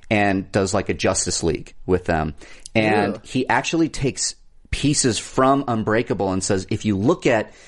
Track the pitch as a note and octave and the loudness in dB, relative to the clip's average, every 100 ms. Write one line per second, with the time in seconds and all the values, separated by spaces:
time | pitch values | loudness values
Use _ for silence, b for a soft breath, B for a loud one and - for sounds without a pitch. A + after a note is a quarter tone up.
0 | b G#2+ G2+ F#2+ F#2 G#2+ F#2+ G#2 F#2 E2 | b 2 2 0 0 0 0 0 -2 0
1 | G2+ F#2 - - E2 - - - - F2+ | 0 0 -2 -2 -2 -2 -8 -12 0 0
2 | - D#2+ D#2 - B B B A2+ G#2+ G#2+ | 2 -2 -2 -6 B B B 0 2 2
3 | G2+ G#2+ - C3 - A#2+ - E3 D#3+ - | 0 -4 -4 -4 2 0 2 0 0 0
4 | C#3+ - - - - - - - C#3 D3 | -4 -2 -6 -8 -20 -20 -10 -2 0 2
5 | B2+ G#2+ - - C3 C#3 C#3 A2+ G#2+ A2 | 0 0 -4 2 4 2 0 -2 0 0
6 | A#2+ G2+ G2 F#2+ - F#2+ - G#2+ G#2+ F#2+ | 0 0 0 0 0 -2 -2 -4 0 0
7 | A#2 F#3 D3+ B2+ - B | 2 2 2 2 0 B